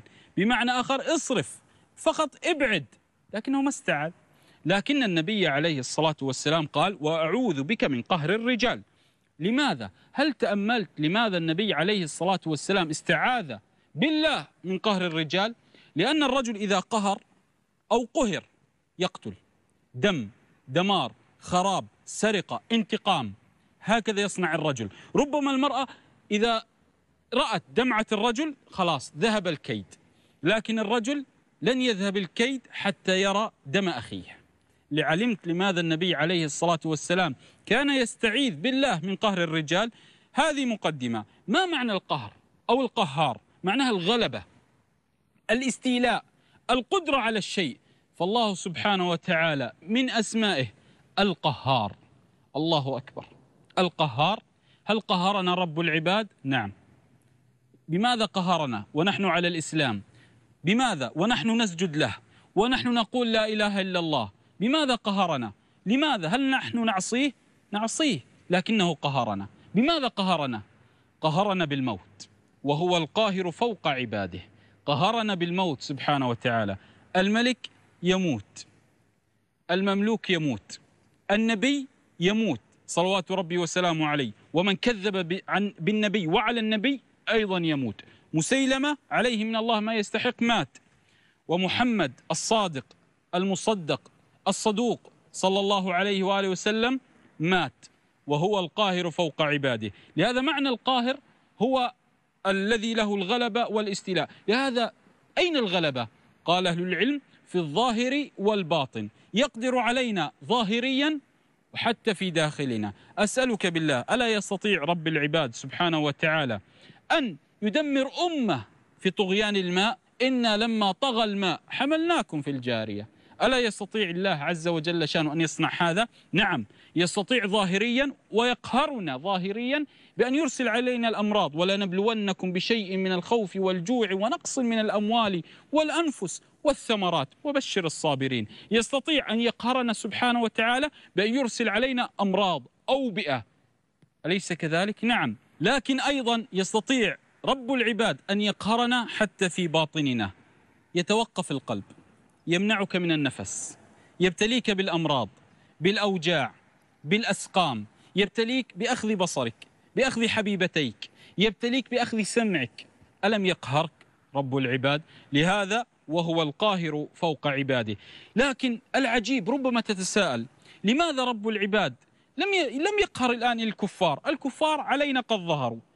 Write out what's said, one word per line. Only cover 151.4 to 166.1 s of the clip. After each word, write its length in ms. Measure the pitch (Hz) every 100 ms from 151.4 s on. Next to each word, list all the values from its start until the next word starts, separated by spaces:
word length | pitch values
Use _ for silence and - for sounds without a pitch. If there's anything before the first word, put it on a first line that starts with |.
| -
القلب، 320 | 202 - 104 - - - _ _ _ -
يمنعك 480 | 170 208 208 196 185
من 160 | 175
النفس، 640 | 160 139 - 95 - - - - - - -
يبتليك 520 | 180 170 214 247 220
بالأمراض، 580 | 190 190 165 156 139 101 - _ _ _ -
بالأوجاع، 720 | 175 208 202 185 156 160 117 - _ _ _ _
بالأسقام، 800 | 143 208 196 196 - 190 165 113 104 _ - 180
يبتليك 580 | 196 - 226 262 233 180
بأخذ 400 | 226 247 214 208
بصرك، 380 | 180 - 120 - - _ _ 190
بأخذ 320 | 262 233 220
حبيبتيك، 800 | 226 214 196 180 160 135 - - - - -
يبتليك 540 | 214 196 240 254 -
بأخذ 300 | 240 233 220
سمعك. 640 | 202 240 226 170 123 - - _ _ _ 196
ألم 200 | 214 185
يقهرك 460 | 165 - 143 160 - _ _ _ 139
رب 220 | 135 139
العباد؟ 440 | 127 131 135 147 - - -
لهذا 520 | 143 165 208 190 220 233 _
وهو 340 | -